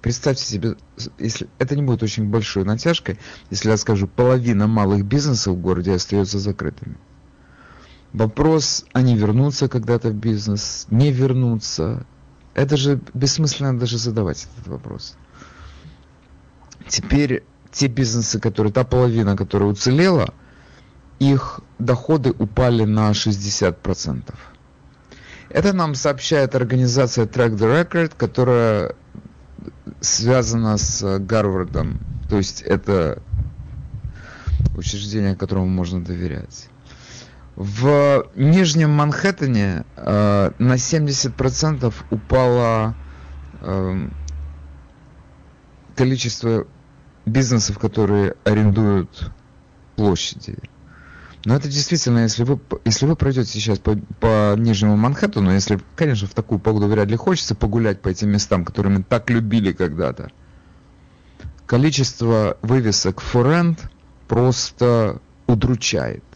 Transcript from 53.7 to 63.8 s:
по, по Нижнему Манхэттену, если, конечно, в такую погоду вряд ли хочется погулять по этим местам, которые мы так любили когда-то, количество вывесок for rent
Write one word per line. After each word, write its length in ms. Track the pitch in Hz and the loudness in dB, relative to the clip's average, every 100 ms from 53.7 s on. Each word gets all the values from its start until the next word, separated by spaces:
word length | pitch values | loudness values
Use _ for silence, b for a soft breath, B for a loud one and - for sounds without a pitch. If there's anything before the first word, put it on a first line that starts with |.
| 98 | -2
по, 180 | - 107 - - | 0 -2 -4 -2
по 360 | 113 107 104 101 | 2 4 4 4
Нижнему 380 | 117 104 107 104 | 2 2 4 4
Манхэттену, 560 | 117 143 208 208 95 | 2 0 -2 2 2
если, 280 | 98 - 101 - | 2 2 -2 -4
конечно, 320 | - 160 117 101 | -2 0 0 -2
в 80 | |
такую 240 | - 107 104 | -6 -4 -2
погоду 300 | 98 107 101 | 0 2 4
вряд 200 | 107 101 | 4 4
ли 80 | 113 | 2
хочется 380 | - 180 - | 0 0 -2
погулять 480 | 110 110 113 110 98 | -2 0 2 2 0
по 60 | 98 | -2
этим 220 | 92 104 | -2 2
местам, 340 | 101 - 98 | 2 2 0
которые 340 | 87 - 98 98 | 0 -2 2 2
мы 60 | |
так 260 | 95 120 104 | 2 -2 2
любили 420 | 117 110 113 98 | 0 2 2 2
когда-то, 600 | 87 90 78 76 62 - - B B B B B B B B B B B - | 0 -2 0 -4 -4 -14 -16 B B B B B B B B B B B -18
количество 960 | - 123 147 143 131 - 117 113 104 - | -2 2 2 0 -2 -2 0 2 2 -2
вывесок 600 | 110 131 113 101 95 95 | 0 2 2 0 -2 -4
for 240 | - 123 123 | -2 0 2
rent 320 | 165 170 165 | 4 2 0